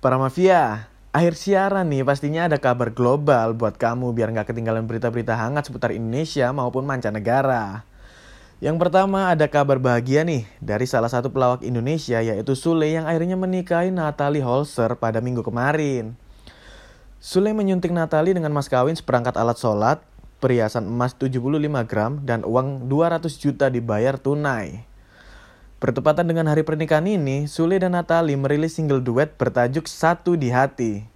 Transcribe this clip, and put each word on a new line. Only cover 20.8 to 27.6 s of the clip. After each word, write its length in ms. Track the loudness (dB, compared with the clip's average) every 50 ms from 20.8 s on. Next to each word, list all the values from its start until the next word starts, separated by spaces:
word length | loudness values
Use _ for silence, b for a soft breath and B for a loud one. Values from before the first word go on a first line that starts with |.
| -4
emas 320 | -2 -2 -2 -2 -2 -2
tujuh 240 | -2 -4 -2 -2 -2
puluh 240 | -2 0 0 0 0
lima 240 | 0 0 -2 -2
gram, 320 | -2 0 0 0 0 -2 -6 -4
dan 160 | -2 -2 -2 -2
uang 480 | 0 0 2 0 0 -4 -6 -4 -2
dua 160 | 2 2 2
ratus 320 | 2 0 -2 -4 -6 -8 -2
juta 320 | -2 -2 2 2 2 2
dibayar 480 | 2 0 -2 0 0 2 2 0 0 0
tunai. 640 | -2 -2 -2 0 -2 -2 -2 -4 -6 -8 -12 -14 -16 -18 -20 B B B B B B B B B B B B B B B B -4 -2
Bertepatan 480 | -2 -2 2 2 2 2 2 2 0
dengan 160 | 0 0 2
hari 160 | 2 2 2 2
pernikahan 400 | 0 -2 -4 0 2 2 2 2
ini, 400 | 2 0 0 0 0 -2 -2 -4
Sule 320 | -6 -2 0